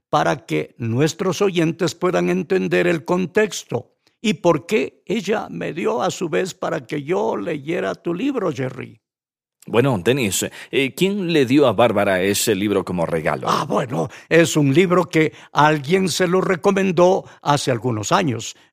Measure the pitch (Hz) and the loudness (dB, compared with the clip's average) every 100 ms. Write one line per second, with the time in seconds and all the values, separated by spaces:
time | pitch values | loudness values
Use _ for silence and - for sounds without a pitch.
0 | _ 151 160 160 - 156 151 - 117 120 | _ 0 0 -2 -2 -6 -6 -8 -4 0
1 | 156 - 185 160 202 175 160 - - - | 0 0 -4 0 0 2 0 0 -4 -2
2 | 180 175 175 180 170 190 185 180 175 165 | -2 0 0 0 0 -2 0 0 2 0
3 | - 180 180 214 214 - - 120 - _ | -2 -2 0 0 0 -2 -8 -8 -8 _
4 | _ _ 226 202 175 165 - 214 - _ | _ _ -2 0 2 2 0 -2 -4 _
5 | - 214 175 214 180 170 165 156 220 233 | -6 -6 -2 -4 -6 -8 -8 -6 -4 -2
6 | 196 - 170 175 185 - 165 165 123 156 | -4 -4 -4 -2 -4 -6 -6 -6 -6 -8
7 | 139 190 220 214 190 151 139 180 190 185 | -4 -2 -2 -4 -6 -8 -6 -4 -4 -6
8 | 175 170 277 254 185 123 131 131 120 113 | -6 -4 -4 -4 -4 -4 -6 -8 -16 -18
9 | _ _ _ _ _ _ - 107 135 101 | _ _ _ _ _ _ -2 2 2 2
10 | 107 139 107 - 101 - - 120 135 - | 0 0 0 -2 -6 -8 -6 -2 -2 0
11 | 185 208 170 160 120 139 135 101 120 101 | 0 0 0 2 4 4 4 4 4 4
12 | 101 92 95 101 - 98 104 98 90 90 | 2 2 2 0 0 0 2 0 -2 -2
13 | 80 80 78 69 71 - - 208 131 156 | -2 -2 -2 -2 -2 -2 -2 -4 -4 -4
14 | 147 - - 165 165 156 143 139 190 180 | -6 -8 2 4 4 2 2 4 4 2
15 | 170 160 156 - - 143 151 156 135 190 | 2 2 0 -2 -6 2 4 4 0 0
16 | 190 - 180 185 185 185 202 196 190 165 | 0 0 0 0 0 0 2 2 2 4
17 | 180 190 - - 156 143 - 120 123 110 | 4 4 -4 -8 0 0 0 -2 -2 -4
18 | 101 180 170 113 - - _ | 0 0 0 -4 -8 -16 _